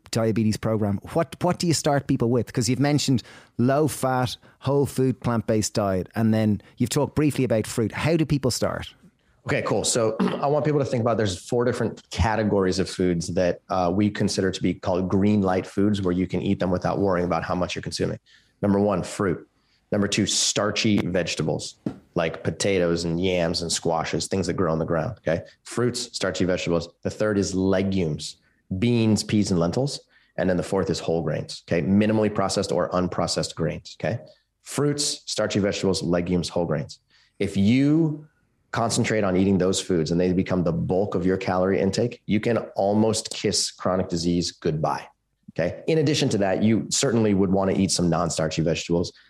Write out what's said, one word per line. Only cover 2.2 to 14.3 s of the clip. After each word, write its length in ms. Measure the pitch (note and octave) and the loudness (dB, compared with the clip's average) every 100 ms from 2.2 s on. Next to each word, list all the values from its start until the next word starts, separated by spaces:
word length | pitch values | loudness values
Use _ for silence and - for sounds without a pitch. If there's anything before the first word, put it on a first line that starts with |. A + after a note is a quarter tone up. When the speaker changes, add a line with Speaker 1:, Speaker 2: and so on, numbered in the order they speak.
| A#2 | 2
Speaker 1:
with? 220 | B2 G#2+ | 2 0
'Cause 160 | - A2+ | -2 -2
you've 100 | B2+ | 0
mentioned 460 | C#3+ D3 - B2 - - - - | 2 2 2 0 -2 -20 -14 0
low 300 | B2 C#3 D#3 | 2 4 2
fat, 480 | - C3 B2+ B2+ - - _ | 0 0 0 0 -4 -16 _
whole 260 | - C#3+ C#3 | 0 2 2
food, 340 | - C3 A#2+ | 2 2 2
plant-based 540 | - A#2 - A2 G#2 | 0 0 2 2 2
diet. 340 | - G2+ F#2 F2+ | 0 0 0 -2
And 180 | G#2+ A2+ | 0 2
then 300 | A2 A2 G2+ - - | 4 2 0 -4 -4
you've 140 | A#2+ | -2
talked 260 | D3+ C3+ - | 0 0 0
briefly 260 | D3+ C3 | 0 2
about 240 | B2 A2+ G#2 | 2 2 0
fruit. 240 | - G#2+ | -2 -2
How 260 | - C#3+ E3 | -2 0 2
do 80 | |
people 280 | D#3 C#3+ C3 | 2 0 0
start? 420 | - G2+ - - - - _ _ _ C3 | -2 -2 -4 -10 -18 -20 _ _ _ -4
Speaker 2:
Okay, 160 | C3+ | -4
cool. 200 | - G#2+ | 0 -2
So 340 | E2+ B2 A2 - | 0 2 0 0
<clears throat> 40 | |
I 260 | - - C#3+ | -2 0 0
want 180 | D3 | 0
people 140 | D3+ D3 | 2 0
to 80 | B2 | 0
think 140 | B2+ | 0
about, 160 | A#2 A2 | 0 0
there's 320 | G#2+ F2+ - | 0 -2 -4
four 160 | B2 | 0
different 440 | A#2+ A#2 A2+ - - | 0 0 -4 -6 -12
categories 680 | - A2+ G#2+ G#2+ G2+ F#2+ F2+ | 0 0 2 2 2 2 0
of 100 | F2 | -2
foods 380 | - F#2 F2 E2 | 0 0 0 -2
that, 260 | F2+ F2+ - - | 0 0 0 -4
uh, 220 | F#2+ F2 | 0 0
we 160 | F#2 G#2 | 2 0
consider 440 | G2+ G2+ | 0 -2